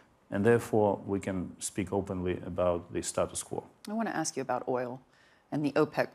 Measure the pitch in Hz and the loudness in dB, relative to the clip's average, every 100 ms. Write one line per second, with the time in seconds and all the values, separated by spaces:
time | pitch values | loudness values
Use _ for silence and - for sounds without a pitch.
0 | _ _ - 101 104 120 117 110 104 95 | _ _ -6 2 6 4 4 4 4 2
1 | 98 98 101 92 87 - - - 95 98 | -2 -2 -2 -4 -4 -8 -8 -4 -2 -2
2 | 95 92 90 87 - 90 90 87 87 87 | -2 -2 -2 -2 -4 0 2 2 -2 -6
3 | - - 85 - - - - _ - 220 | -4 -2 -2 -4 -8 -8 -8 _ -6 -4
4 | 208 - 156 - 127 123 - 127 123 131 | -2 -2 -4 -4 -2 -2 0 -2 -2 -6
5 | _ _ _ _ - 139 147 156 147 - | _ _ _ _ -6 -2 2 4 2 2
6 | 120 | -2